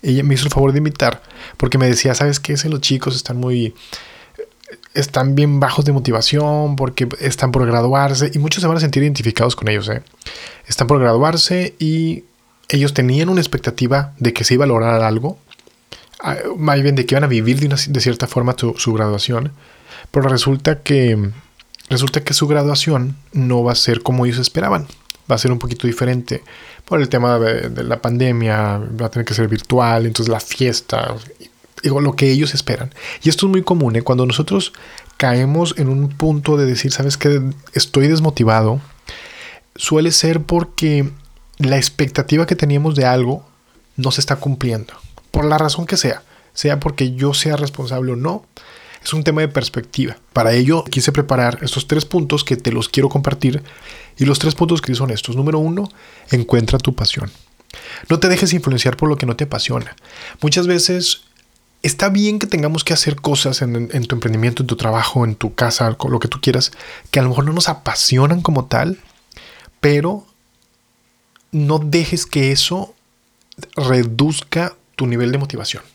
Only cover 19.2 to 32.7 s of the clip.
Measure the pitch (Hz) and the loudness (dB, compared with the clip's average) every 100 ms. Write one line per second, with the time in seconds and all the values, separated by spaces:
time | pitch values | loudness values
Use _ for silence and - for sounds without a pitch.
19.2 | - 120 143 139 - - - - - 143 | -2 -2 -4 -8 -20 -20 -20 -20 -4 0
20.2 | 135 127 139 135 147 147 - 143 123 107 | 2 2 2 0 0 -2 2 4 4 2
21.2 | 101 113 - _ - _ - 127 135 - | 0 -4 -18 _ -20 _ -4 -2 0 -2
22.2 | 139 147 147 147 143 143 - 143 127 139 | -2 0 2 2 2 0 0 0 0 -6
23.2 | - 151 123 123 120 117 - 120 131 127 | -6 -2 2 2 2 0 0 0 0 0
24.2 | 123 120 123 - 185 185 143 - _ - | 2 0 -2 -2 0 -2 -4 -16 _ -20
25.2 | - 113 131 120 113 120 123 117 127 127 | -2 0 2 0 -2 -2 -2 0 0 -2
26.2 | 120 123 - - - - - 170 131 127 | -4 -8 -10 -20 -20 -20 -2 0 2 2
27.2 | 120 120 113 113 120 120 120 117 117 120 | 2 2 2 0 -4 -6 -4 -2 -2 0
28.2 | 127 120 113 107 107 101 107 117 117 123 | 2 2 0 0 0 -2 -6 -6 -4 -4
29.2 | 113 107 110 104 - 123 120 117 113 110 | -4 -2 0 -2 0 2 4 2 0 -2
30.2 | 113 113 - - 127 113 - 117 120 113 | -2 -2 -4 -2 -2 -2 -4 -4 -4 -8
31.2 | 113 - - _ _ - - 139 143 135 | -14 -20 -20 _ _ -6 -2 0 0 2
32.2 | 139 131 147 139 - | 2 4 0 -2 -4